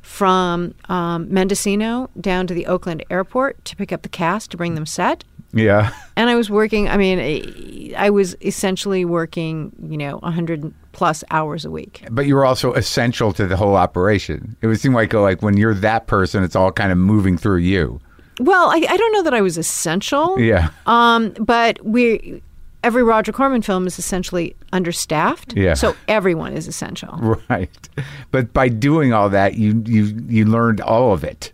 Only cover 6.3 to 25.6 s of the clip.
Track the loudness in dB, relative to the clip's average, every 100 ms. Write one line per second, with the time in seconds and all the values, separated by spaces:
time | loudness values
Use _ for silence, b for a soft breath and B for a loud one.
6.3 | 2 2 0 2 0 0 2 2 0 -2
7.3 | -4 -8 -16 -16 -16 -12 0 2 4 0
8.3 | -2 -8 -4 -4 -4 -4 -2 -2 -2 -4
9.3 | -6 -6 -6 -10 -12 -10 -8 -8 -8 -6
10.3 | -4 -4 -6 -8 -14 -20 -2 -2 -2 -4
11.3 | -4 -4 -8 -10 -12 -14 -18 -8 -2 2
12.3 | 4 4 2 0 0 -2 0 -2 0 -2
13.3 | 0 -2 2 2 4 2 2 2 2 -2
14.3 | -8 -10 -4 -2 0 2 2 2 2 2
15.3 | 2 2 4 4 2 2 0 0 0 2
16.3 | 0 0 2 2 2 0 2 4 4 2
17.3 | 0 2 2 2 2 0 -4 b b b
18.3 | -2 2 4 4 2 0 2 2 2 2
19.3 | 2 0 0 -6 -4 -2 -2 -2 0 0
20.3 | 2 2 4 0 -2 2 4 4 4 0
21.3 | -4 0 2 2 0 -2 2 2 0 -6
22.3 | -16 -18 -20 -20 -4 0 2 4 2 0
23.3 | -2 0 0 0 -2 -2 -6 -6 -4 -4
24.3 | -4 -6 -10 -6 -4 -2 -6 -4 0 0
25.3 | -4 -6 0